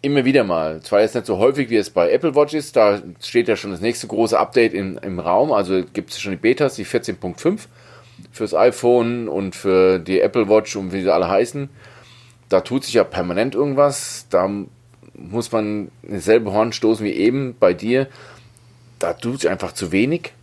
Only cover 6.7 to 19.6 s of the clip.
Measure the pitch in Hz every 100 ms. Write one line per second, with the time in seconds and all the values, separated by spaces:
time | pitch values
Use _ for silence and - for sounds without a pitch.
6.7 | - 98 120 - 92 90 87 165 214 -
7.7 | _ - - - - - - 107 82 120
8.7 | - 120 123 117 120 113 80 98 - 98
9.7 | 92 92 92 80 92 101 123 101 107 107
10.7 | 101 95 95 92 85 87 98 120 143 139
11.7 | - - - - - - _ _ 92 -
12.7 | 131 - 113 - 92 87 87 123 107 143
13.7 | 139 143 139 - - - 92 95 101 -
14.7 | _ _ _ - - 82 110 113 113 104
15.7 | 104 98 - - 98 85 117 107 101 113
16.7 | 113 113 110 104 76 107 135 131 120 92
17.7 | 90 107 127 135 - - - - _ _
18.7 | _ _ _ 85 - 117 135 180 185